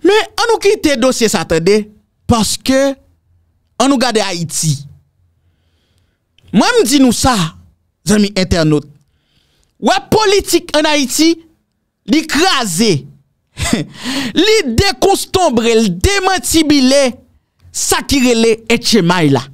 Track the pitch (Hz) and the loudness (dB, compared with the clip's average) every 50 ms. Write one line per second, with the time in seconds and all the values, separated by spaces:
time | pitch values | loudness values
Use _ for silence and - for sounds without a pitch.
0 | - 339 403 440 - - _ - 415 466 453 - - 392 427 415 381 320 285 240 | 2 2 2 2 -2 -4 _ -6 -2 -2 -2 0 2 0 0 2 0 -2 0 2
1 | 233 262 254 - 233 208 - 185 160 - 175 160 165 185 208 214 208 208 - _ | 0 0 0 0 -2 -2 0 -2 -2 -2 -2 0 2 2 2 0 0 -4 -16 _
2 | _ _ _ _ _ - 233 226 214 - - - _ - 262 262 277 277 277 269 | _ _ _ _ _ -2 0 0 0 -2 -4 -6 _ 0 0 2 0 0 -2 _
3 | _ _ _ _ _ _ _ _ _ _ _ _ _ _ _ _ 233 269 285 240 | _ _ _ _ _ _ _ _ _ _ _ _ _ _ _ _ -2 -2 0 0
4 | 247 247 226 214 202 196 185 175 170 160 - - - 160 139 131 - - - - | 0 -2 -2 -2 -4 -4 -6 -8 -8 -8 -8 -6 -4 -4 -4 -4 -8 -18 -20 -20
5 | _ _ _ _ _ _ _ _ _ _ _ _ _ _ _ _ _ _ _ _ | _ _ _ _ _ _ _ _ _ _ _ _ _ _ _ _ _ _ _ _
6 | _ _ _ _ _ _ _ _ _ _ - 185 294 403 494 480 392 214 262 294 | _ _ _ _ _ _ _ _ _ _ 2 2 2 4 2 2 2 2 4 4
7 | 262 254 214 - - 269 247 208 170 160 - - - _ _ _ _ _ _ _ | 4 4 2 2 0 0 0 0 -2 -4 -6 -14 -20 _ _ _ _ _ _ _
8 | _ 160 208 214 202 196 208 190 185 185 - 175 160 156 151 147 143 - - _ | _ 0 0 2 2 0 0 -4 -2 -2 0 0 0 0 0 -2 -4 -8 -20 _
9 | _ _ _ _ _ _ _ _ _ _ _ _ _ _ _ _ - 226 349 392 | _ _ _ _ _ _ _ _ _ _ _ _ _ _ _ _ -2 -2 -2 -2
10 | 381 - - 427 440 403 403 392 381 - - 339 339 - - 294 311 311 302 294 | -2 -2 0 0 2 2 0 0 0 0 -2 -2 -2 0 -2 0 0 0 0 0
11 | 277 247 - - 311 330 339 330 - _ _ _ _ _ _ _ _ _ _ _ | -2 -2 -2 0 2 0 0 -2 -6 _ _ _ _ _ _ _ _ _ _ _
12 | _ - 226 320 320 - - 269 330 381 349 285 247 202 165 165 233 220 180 135 | _ -2 0 0 0 -2 -2 0 0 0 0 0 -2 -4 -2 0 0 0 0 -2
13 | - - - _ _ _ _ _ _ _ _ - - - - 208 147 - - - | -4 -10 -20 _ _ _ _ _ _ _ _ -8 -4 -4 -2 -4 -4 -10 -12 -14
14 | - 240 262 269 269 240 214 277 339 427 427 453 349 269 220 233 403 403 349 - | -10 -8 -8 -6 -8 -4 -2 0 2 2 2 2 0 0 -2 0 0 0 0 0
15 | - 370 392 - - - - 381 359 330 247 226 226 226 233 220 226 208 175 175 | 0 0 0 0 -2 -4 -2 0 0 0 0 0 0 2 2 2 2 0 -2 -2
16 | - 370 403 403 370 381 381 359 - - - 320 320 285 294 285 262 254 262 277 | -2 0 0 0 0 0 -2 -2 -4 -2 0 0 2 2 2 2 2 2 2 2
17 | 277 254 - - - _ _ _ _ _ _ _ _ - _ - - - 370 330 | 2 0 -2 -6 -18 _ _ _ _ _ _ _ _ -16 _ -8 -4 -2 -2 -2
18 | - - 269 285 240 254 240 226 226 226 226 226 - - 233 233 240 - - 226 | -2 -2 0 2 2 2 2 2 2 2 0 -2 -2 -2 -2 -2 0 0 0 2
19 | 175 170 175 185 165 147 135 127 - - | 2 2 2 2 2 2 2 0 -2 -6